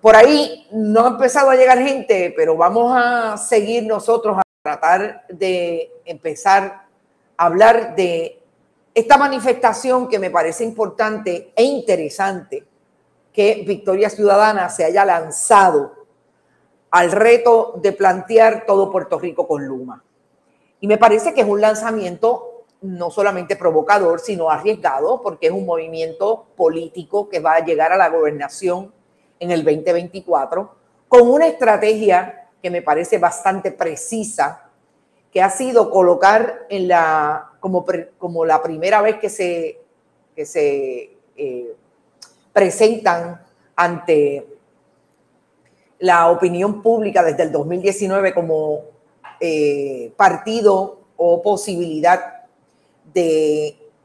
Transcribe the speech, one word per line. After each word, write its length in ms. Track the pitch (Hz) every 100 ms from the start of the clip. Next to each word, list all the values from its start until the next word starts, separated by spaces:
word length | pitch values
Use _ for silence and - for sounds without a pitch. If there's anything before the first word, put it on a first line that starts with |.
Por 140 | 220 220
ahí 520 | 240 294 294 - _
no 340 | 220 214 220 240
ha 40 |
empezado 400 | 254 262 285 269
a 60 | 262
llegar 240 | 254 247
gente, 540 | 269 269 196 196 175 -
pero 220 | 160 160
vamos 360 | 175 214 240 254
a 420 | 240 247 226 208
seguir 480 | - 226 202 233 220
nosotros 520 | 208 208 233 220 190
a 40 | 190 _
tratar 640 | 151 147 160 185 208 - _
de 640 | 180 190 180 170 165 165 -
empezar 800 | - 160 165 151 202 196 196 - _ _ _ _ _ -
a 80 | 170
hablar 500 | 170 220 226 220 -
de 460 | 185 165 165 - _ _ _ _ _
esta 240 | - 226 277
manifestación 880 | 277 262 233 247 247 214 262 254 247
que 120 | 214
me 100 | 185
parece 340 | 170 165 165
importante 880 | 226 220 202 190 214 214 202 175 - -
e 80 |
interesante, 1000 | 254 277 - 175 151 - 196 190 - 139 _ _ _ _ _ _ _
que 300 | - 202 - 180
Victoria 420 | 190 - 190 208
Ciudadana 600 | 208 208 196 214 208 175
se 160 | - 160
haya 180 | 185
lanzado 1000 | 190 170 160 147 - 208 190 151 139 - _ _ _ _ _ _ _ _ _
al 200 | 175 175
reto 640 | 196 226 233 233 226 - -
de 100 | 196
plantear 760 | 196 196 185 - 226 226 220 -
todo 240 | 196 190
Puerto 300 | 185 - 160
Rico 260 | 170 160 -
con 200 | 151 135
Luma. 360 | 131 127 123 _ _ _ _ _ _ _ _
Y 80 | 202
me 100 | 214
parece 360 | 226 214 339
que 80 | 277
es 60 | 208
un 120 | 202
lanzamiento 1040 | 214 214 226 220 180 175 226 247 - - _ _
no 300 | 190 180 175
solamente 460 | 214 202 185 170 -
provocador, 640 | 175 156 156 208 175 165
sino 280 | - 190 160
arriesgado, 720 | 156 208 214 165 135 156 247
porque 260 | - 160 160
es 40 |
un 140 | 190 190
movimiento 800 | 170 160 165 165 160 202 220 - _
político 720 | 165 160 165 - 165 202 208
que 140 | 156
va 140 | 160 165
a 100 | 165
llegar 260 | 160 160
a 60 | 185
la 100 | 175
gobernación 840 | 165 151 147 139 - 185 180 196 _ _ _ _ _
en 100 | 175
el 120 | 170
veinte 280 | 156 151 170
veinticuatro, 840 | 175 175 190 180 160 135 175 208 _ _ _ _
con 180 | 247 240
una 200 | 277 330
estrategia 1000 | 320 247 208 214 220 214 180 185 - - _
que 80 | 180
me 120 | 175
parece 360 | 175 151 175 202
bastante 560 | 170 - 190 190 190
precisa, 960 | - 170 147 - 226 214 - 233 - _ _ _ _ _ _ _
que 80 | 190
ha 80 | 190
sido 420 | 190 262 233 190
colocar 760 | 190 180 175 190 220 226 - -
en 180 | 196 180
la, 640 | 175 165 156 151 151 - _
como 240 | 190 180
pre-, 280 | 180 180 170 _
como 280 | 175 165 165
la 180 | 156
primera 380 | 165 156 180 214
vez 160 | 214 214
que 120 | 202
se, 520 | - 180 170 160 - _ _ _ _ _
que 120 | - 147
se, 720 | 170 147 139 135 123 - _ _ -
eh, 400 | 143 123 120 110 _ _ _ _ - _ _
presentan 920 | 208 190 - 220 220 196 170 170 175 _ _ _ -
ante 720 | 175 175 - 151 143 139 - - _ _ _ _ _ _ _ _ _ _ _ _ _ _
la 300 | 180 170 170
opinión 520 | 175 180 175 202 208
pública 400 | 226 226 208 190
desde 220 | 170 156
el 80 | 160
dos 140 | 151 147
mil 160 | 180
diecinueve 520 | 190 196 196 196 190
como, 480 | 180 165 156 156 151 - _ _ _ - -
eh, 720 | 170 156 147 143 139 127 117 _
partido 840 | 196 165 220 226 208 190 190 - _ -
o 240 | 170 170
posibilidad 1040 | 208 202 - 175 175 156 165 180 - - _ _ _ _ _ _ 156
de 640 | 180 170 156 156 151 151 147 _ _